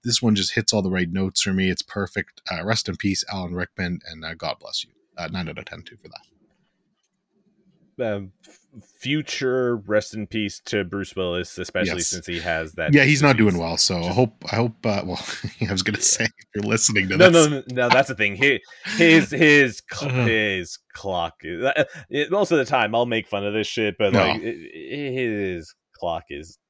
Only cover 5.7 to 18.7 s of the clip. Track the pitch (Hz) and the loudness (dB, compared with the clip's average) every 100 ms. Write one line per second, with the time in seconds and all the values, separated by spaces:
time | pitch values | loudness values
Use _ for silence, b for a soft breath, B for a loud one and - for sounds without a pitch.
5.7 | 85 - - - - _ _ _ _ _ | -16 -18 -20 -20 -20 _ _ _ _ _
6.7 | _ _ _ _ _ _ _ _ _ _ | _ _ _ _ _ _ _ _ _ _
7.7 | _ _ - 117 101 95 _ _ _ _ | _ _ -6 -4 -4 -8 _ _ _ _
8.7 | 123 _ _ 127 151 147 - 131 127 123 | -20 _ _ -4 -4 -4 -4 0 0 0
9.7 | 120 101 107 - 107 104 113 104 - - | -2 0 0 0 -10 -6 -4 -4 -6 -4
10.7 | 104 90 98 95 - 90 87 87 - 92 | -2 -2 -6 -6 -4 -2 -2 -6 -8 -6
11.7 | - 92 82 85 90 87 85 85 80 78 | -2 -2 -2 -4 -6 -6 -6 -2 -4 -4
12.7 | 80 78 143 139 147 143 120 107 87 82 | -4 2 6 6 6 4 6 4 4 -2
13.7 | 85 - 90 85 156 123 _ - 110 117 | 0 0 0 0 2 2 _ -4 0 0
14.7 | - 117 101 90 90 - - - - - | -2 -2 -2 -4 -6 -8 -10 -10 -6 -2
15.7 | 95 95 107 - - 113 _ _ 104 104 | -2 -2 0 0 0 -2 _ _ -6 -2
16.7 | 110 - 104 95 95 185 170 151 143 127 | 2 2 2 0 8 8 10 6 2 -4
17.7 | 123 120 127 139 127 104 95 139 127 B | -2 2 2 0 0 -2 2 2 2 B